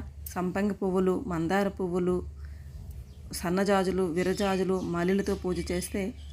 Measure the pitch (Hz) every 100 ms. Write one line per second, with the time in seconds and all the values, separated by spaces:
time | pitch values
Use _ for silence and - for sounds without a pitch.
0 | - - - - 180 185 208 196 196 185
1 | 185 180 - 170 165 190 202 196 185 180
2 | 180 180 - - - - - - - -
3 | - - - - 175 180 196 196 190 185
4 | 185 160 180 190 202 190 185 185 170 170
5 | 175 196 196 196 180 175 175 180 175 214
6 | 190 - -